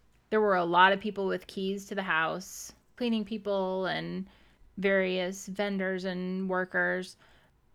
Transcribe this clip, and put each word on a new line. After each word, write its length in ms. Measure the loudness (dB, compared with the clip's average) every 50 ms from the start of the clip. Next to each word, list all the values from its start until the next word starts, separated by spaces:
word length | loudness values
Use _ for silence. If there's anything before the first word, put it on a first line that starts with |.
| _ _ _ _ _ _
there 120 | 0 2
were 140 | 4 4 4
a 100 | 4 2
lot 280 | 4 6 8 8 8 8
of 60 | 4
people 260 | 0 -4 -4 -2 -2
with 220 | -2 -2 -4 -6 -8
keys 380 | -8 -4 -4 -4 -4 -4 -8
to 100 | -8 -6
the 80 | -6 -2
house, 680 | 0 0 0 0 0 -2 -4 -8 -10 -14 -14 -14 -16 -18 _ _ _ _
cleaning 300 | -6 -2 -2 0 -2 -2
people 600 | -4 -6 -6 -4 -2 -2 0 0 -2 -2 -2 -2 -2
and 400 | -2 -4 -4 -6 -6 -8 -8 -10 -14 -20 -20 -20 _ _ -20 -16 _ -2
various 680 | 2 4 4 4 4 2 0 0 -2 -2 -4 -6 -10 -8
vendors 580 | -4 -2 -2 -2 0 -2 -2 -2 -2 -2 -4
and 420 | -4 -4 -4 -4 -4 -4 -4 -2 0
workers. 680 | 0 0 -2 0 0 0 2 2 0 -2 -4 -8 -14 -20 -20 -20 -20 -20 _ _ _ _ _ _